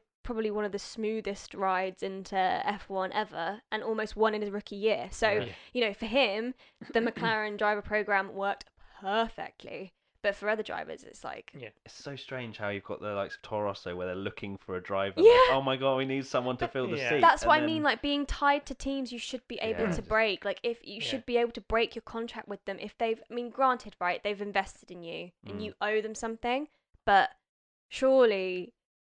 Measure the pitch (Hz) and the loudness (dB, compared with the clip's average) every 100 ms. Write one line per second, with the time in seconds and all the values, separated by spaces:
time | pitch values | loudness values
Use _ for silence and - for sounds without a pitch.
0 | _ _ - 226 220 208 208 190 - - | _ _ -6 -2 -2 -2 -2 -4 -8 -4
1 | 214 220 208 202 - 190 190 185 190 185 | -2 -2 -4 -8 -10 -2 0 2 0 -4
2 | 190 190 185 196 185 - - 208 - 190 | -6 -6 -2 0 2 2 -2 -4 -4 -4
3 | 185 - 202 165 165 208 - 214 220 220 | -2 -2 -4 -4 -6 -6 -6 -4 -2 -2
4 | 214 202 220 214 208 202 - 202 214 165 | -4 2 2 2 -2 -6 -8 -2 2 2
5 | 151 - 220 208 113 - - 247 226 196 | -2 0 2 2 -2 -8 -6 0 0 0
6 | 220 254 233 202 240 - - _ - - | 0 2 2 2 -4 -8 -16 _ -2 0
7 | 233 226 226 220 214 208 214 208 202 214 | 2 0 0 0 -2 0 0 0 0 -2
8 | 202 196 196 190 196 - - _ - - | 2 2 0 -2 -2 -4 -10 _ -20 -10
9 | 190 214 226 - - - - - 190 _ | -2 0 0 -4 -12 -14 -14 -12 -14 _
10 | _ _ 208 202 202 220 208 - - 78 | _ _ -4 -2 -2 -2 -4 -8 -8 -12
11 | - - - - - - 113 - - - | -16 -14 -12 -12 -14 -16 -16 -18 -20 -16
12 | - 135 - 131 120 101 104 101 - 101 | -14 -12 -10 -8 -8 -6 -4 -4 -6 -8
13 | 104 101 98 - - 107 104 98 92 90 | -4 -4 -4 -8 -6 -2 -2 -4 -6 -6
14 | 92 92 98 - 104 98 - 92 - 98 | -4 -4 -6 -6 -10 -10 -8 -8 -2 0
15 | 98 101 403 480 508 135 135 131 135 131 | 0 8 10 10 8 4 2 2 2 2
16 | 135 135 131 135 123 127 - 135 123 139 | 2 -2 0 0 0 -2 -4 -2 -2 -2
17 | 127 - 339 - - 311 302 320 294 226 | 0 6 6 6 4 4 2 0 0 0
18 | 285 285 285 - 285 294 285 269 269 269 | -2 -2 -2 0 2 2 -2 -8 -6 -4
19 | 247 240 - 254 - 233 226 226 220 170 | -6 -8 -8 -10 -10 -6 -4 -2 -2 -2
20 | - 220 220 185 202 185 240 233 - 208 | 0 2 2 0 -4 -4 -4 -4 -10 -8
21 | - 269 240 233 240 233 - 226 233 226 | -6 -6 0 2 2 -2 -2 0 0 -4
22 | - 226 233 233 - 202 - 196 208 - | -8 -8 -6 -8 -10 -10 -8 -10 -10 -4
23 | 226 226 - 240 240 233 262 247 214 - | -2 -2 -6 -8 -6 2 2 2 -4 -4
24 | 180 175 208 202 208 196 196 - - 180 | -2 0 -2 -4 -2 -2 -2 -8 -18 -14
25 | 170 165 175 - - 202 214 - 208 214 | -12 -10 -12 -14 -12 -8 -8 -4 0 0
26 | 214 214 226 226 240 254 302 _ _ _ | -2 -6 -8 -4 -2 -2 -4 _ _ _
27 | - 196 - - _ _ _ _ _ - | 6 6 6 0 _ _ _ _ _ 0
28 | 262 269 233 196 185 180 180 - _ _ | 6 8 8 4 0 -4 -8 -14 _ _